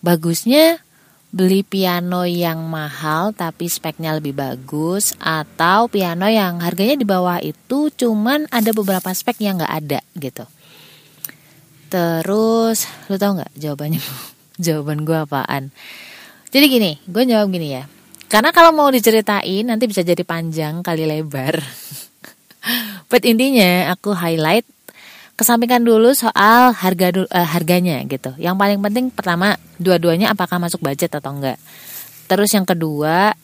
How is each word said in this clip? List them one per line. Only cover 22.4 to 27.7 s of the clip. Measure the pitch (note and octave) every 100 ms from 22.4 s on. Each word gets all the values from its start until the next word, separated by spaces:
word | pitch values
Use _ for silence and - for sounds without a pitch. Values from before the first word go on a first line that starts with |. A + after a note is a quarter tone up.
| _ _ - A#3+ A3 G3 _
But | B3
intinya | A#3+ A3+ C4 C4 F#3 F3+ E3
aku | F3+ G3+
highlight, | F#3+ E3+ E3 D#3 G#3 - _ - - - - - -
kesampingkan | - A#3 A#3 B3 A#3
dulu | A3 A#3 C#4
soal | A#3 - G3+ A#3 B3+
harga | A3 F#3 F3+ F#3
du-, | F#3 F#3
eh, | F#3 E3+
harganya | E3+ E3